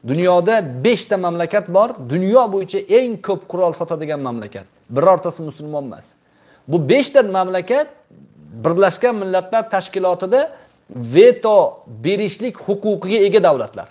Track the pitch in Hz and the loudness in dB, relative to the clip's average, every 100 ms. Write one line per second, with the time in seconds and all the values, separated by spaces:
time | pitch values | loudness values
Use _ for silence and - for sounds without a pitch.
0 | 113 147 180 175 175 226 160 127 143 233 | -4 0 2 2 2 0 -2 -2 0 0
1 | - 196 175 170 165 208 - 180 233 - | -2 -2 -2 -4 -2 -2 0 2 2 -2
2 | 123 160 185 247 226 196 185 196 196 220 | -6 -2 2 2 0 -2 -4 -8 0 2
3 | 254 202 - 190 - 175 180 160 170 160 | 2 -6 -6 -6 -6 -2 -2 -2 -8 -6
4 | 156 147 131 117 104 98 95 _ _ 123 | -6 -6 -6 -8 -12 -16 -18 _ _ 2
5 | 175 185 175 - 156 143 151 147 135 - | 4 4 0 -8 -14 -12 -10 -10 -10 -16
6 | - _ _ _ _ _ - 165 139 254 | -20 _ _ _ _ _ -4 -2 0 0
7 | 269 277 214 190 185 185 175 262 302 - | 2 2 2 -2 -2 -4 -2 -2 -2 -10
8 | _ - - _ - - 113 170 190 - | _ -20 -20 _ -20 -4 -2 4 2 2
9 | 247 220 190 185 185 226 220 196 185 196 | -2 -2 -2 -2 0 -2 -2 -4 -4 -2
10 | 185 180 190 247 311 - _ _ _ 123 | -2 -2 0 0 0 -8 _ _ _ -12
11 | 117 143 240 240 220 208 160 - - 110 | 2 8 8 6 4 4 4 -4 -20 -6
12 | 131 202 208 - 240 - - 202 214 202 | -4 -2 -4 -4 -8 -8 -6 -4 -2 -4
13 | 185 220 202 214 175 135 107 101 - | -2 2 4 4 4 2 -4 -12 -18